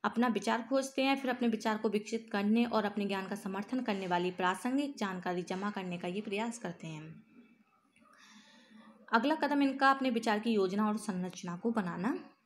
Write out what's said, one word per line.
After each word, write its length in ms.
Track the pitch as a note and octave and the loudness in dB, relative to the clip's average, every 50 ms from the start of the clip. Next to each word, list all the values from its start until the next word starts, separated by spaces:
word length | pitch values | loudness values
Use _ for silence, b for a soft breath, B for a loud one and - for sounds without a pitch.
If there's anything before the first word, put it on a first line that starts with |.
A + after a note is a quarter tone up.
| - | -2
अपना 240 | G#3+ - A3+ A#3+ B3 | -2 0 2 2 2
विचार 380 | G#3 - - A#3 A3+ A#3 B3 - | 2 0 0 0 0 0 0 0
खोजते 340 | C4+ C4+ C4 C4+ - - | 0 0 0 0 -2 0
हैं, 140 | C4 C4+ C4+ | 2 2 2
फिर 140 | C4+ C4+ C4 | 0 0 -2
अपने 180 | B3 B3+ A#3+ A#3 | 0 2 2 0
विचार 300 | A3 A3 - A3+ G#3+ G#3+ | 0 0 0 -2 -2 0
को 100 | A3 A3+ | 0 0
विकसित 400 | G#3 G#3+ G#3+ - A3+ A3 - - | 0 0 -2 -2 -6 -6 -6 -4
करने 320 | - G3+ G3+ G#3 A3 A#3 A#3 | -2 0 2 4 4 4 4
और 200 | A3+ - A3 G3+ | 4 2 2 2
अपने 220 | G3+ G3+ G#3 G3+ | 2 0 -2 -2
ज्ञान 220 | G3 G3 F#3+ F#3+ F#3 | -2 -2 -4 -4 -6
का 60 | G3+ | -8
समर्थन 460 | G3+ - F#3+ F#3+ G3 G#3 - B3+ B3+ | -6 -6 -6 -6 -6 -6 -4 -4 -4
करने 260 | B3 A3+ G3+ G3 F#3+ | -2 -2 -2 -2 0
वाली 240 | F3+ F3 F3 F3 F3+ | 0 0 2 2 0
प्रासंगिक 680 | F3+ - F#3 F3+ F#3+ F#3+ - B3 B3+ C#4 D4 D4 C#4+ | 0 2 2 2 2 0 -2 0 0 0 0 -2 -4
जानकारी 460 | - G#3+ G3 F#3 F#3 F3+ F#3 F3+ F3+ | -4 -4 -4 -4 -6 -4 -4 -4 -4
जमा 280 | F3+ - F#3 F#3+ G3+ G#3 | -4 -4 -6 -4 -4 -4
करने 280 | G#3 G3 F#3 F#3 F3 F3 | -4 -4 -6 -6 -6 -6
का 100 | F3+ F3+ | -6 -4
ये 120 | F3+ G#3 | -6 -6
प्रयास 380 | G#3 G3+ G3 G3+ A3+ A#3 A3+ - | -6 -4 -4 -4 -4 -4 -6 -6
करते 280 | - F3+ E3+ - - | -8 -10 -10 -10 -12
हैं। 380 | D#3+ D#3 D#3 D#3 D#3+ D#3+ - - _ - - - _ _ _ _ _ _ _ _ _ _ _ _ - B B B B B B B B B B B B B B B B B B - - | -12 -12 -12 -14 -16 -18 -20 -20 _ -20 -20 -20 _ _ _ _ _ _ _ _ _ _ _ _ -20 B B B B B B B B B B B B B B B B B B -6 0
अगला 220 | - A#3 A3 C#4+ D#4 | 2 2 4 4 2
कदम 280 | D#4 D4+ C#4 D4 C#4+ | 2 2 2 4 4
इनका 280 | C#4 C4+ C4 C4+ C4+ C4+ | 4 4 4 6 6 6
अपने 200 | C4+ C4+ C4 C4 | 6 6 2 2
विचार 280 | A3+ A3+ A3 A#3+ G#3 G#3 | 2 2 2 2 2 2
की 140 | G#3+ A#3 | 2 2
योजना 360 | A3+ G#3 F#3+ F#3 F#3+ G#3 G#3+ G#3+ | 4 4 4 4 2 2 2 2
और 80 | G#3+ | 2
संरचना 600 | G#3+ - G#3+ F#3 F3+ F3+ F#3 - - - F3+ F3 | 0 -2 -4 -4 -2 -4 -6 -6 -8 -8 -8 -8
को 140 | F3 - A#3 | -2 -2 0
बनाना 600 | A#3 A3+ F#3 F3 E3+ F3 F3+ A#3+ D#4+ F#4 - - - _ _ | 0 0 0 0 -2 -2 -2 -2 -2 -2 -6 -14 -20 _ _